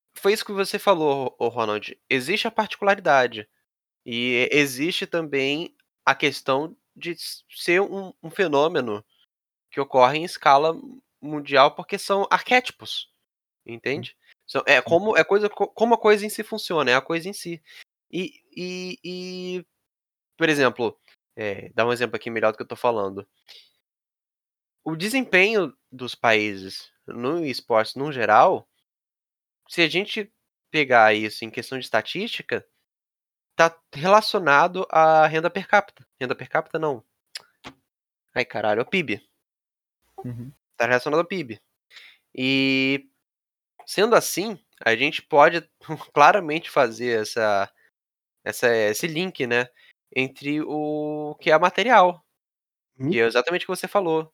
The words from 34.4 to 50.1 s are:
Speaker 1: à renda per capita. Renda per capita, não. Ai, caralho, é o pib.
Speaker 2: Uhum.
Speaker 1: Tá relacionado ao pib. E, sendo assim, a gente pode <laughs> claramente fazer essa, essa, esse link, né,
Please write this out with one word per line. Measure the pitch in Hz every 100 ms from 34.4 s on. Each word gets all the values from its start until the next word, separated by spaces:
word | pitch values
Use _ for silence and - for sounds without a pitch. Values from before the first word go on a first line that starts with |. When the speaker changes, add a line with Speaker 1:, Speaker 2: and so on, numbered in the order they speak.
| 156 143 180 180 185
Speaker 1:
à | 160 160 156 156
renda | 160 170
per | 196 190
capita. | 208 - - _ -
Renda | 127 127
per | 131
capita, | 156 - 156
não. | 156 120 - _ _ - _ _ - - _ _ _ _ _
Ai, | 127 120
caralho, | 113 107 107
é |
o | 127
pib. | 190 127 101 _ _ _ _ _ _ _ _ _ -
Speaker 2:
Uhum. | 123 117 127 - _ -
Speaker 1:
Tá | 117
relacionado | 123 147 156
ao | 170
pib. | 190 123 107 _ _ _ - - _ _
E, | - 131 135 135 135 135 135 - _ _ _ _ _ _ - -
sendo | - 226 190
assim, | - - 220 190 _ -
a | 113 113
gente | 143 -
pode | - 147 156 170 - _
<laughs> | - 151 -
claramente | 147 151 202 156 156 -
fazer | 156 120 110 123 113
essa, | 107 120 110 98 98 _ _ _ _ _ _ _
essa, | 131 - 120
esse | 113 107 107 165
link, | 156 185 - 123
né, | 120 123 _ _ _ _